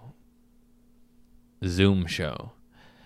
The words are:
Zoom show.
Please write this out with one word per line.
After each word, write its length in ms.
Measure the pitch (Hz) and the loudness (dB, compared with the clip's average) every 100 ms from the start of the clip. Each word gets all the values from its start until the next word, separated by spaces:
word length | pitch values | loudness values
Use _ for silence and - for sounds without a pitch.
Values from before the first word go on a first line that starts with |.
| 123 - - _ - - - - - - - - - - - - 95 | -18 -20 -20 _ -20 -20 -20 -20 -20 -20 -20 -20 -20 -20 -20 -8 -4
Zoom 400 | 87 98 95 85 | 4 4 4 0
show. 440 | - 78 - - - - - - - | -4 -6 -8 -14 -18 -20 -20 -20 -20